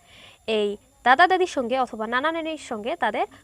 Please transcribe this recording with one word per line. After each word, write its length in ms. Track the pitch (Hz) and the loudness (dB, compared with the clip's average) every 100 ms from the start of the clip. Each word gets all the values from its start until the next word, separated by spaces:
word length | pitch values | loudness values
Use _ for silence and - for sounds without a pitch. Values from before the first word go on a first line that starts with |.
| _ - - - - | _ -20 -20 -12 -4
এই 300 | 220 208 208 _ _ | -2 -2 -4 _ _
দাদা 240 | 240 269 359 | 2 6 6
দাদির 200 | 370 370 | 4 0
সঙ্গে 320 | 277 233 262 | -2 -2 -2
অথবা 280 | 247 220 220 | -2 -6 -4
নানা 240 | 247 311 | -2 -2
নানির 260 | 330 311 302 | -4 -6 -8
সঙ্গে 380 | - 220 226 339 | -10 -8 -6 -2
তাদের 320 | 226 240 392 - | -2 -2 -6 -10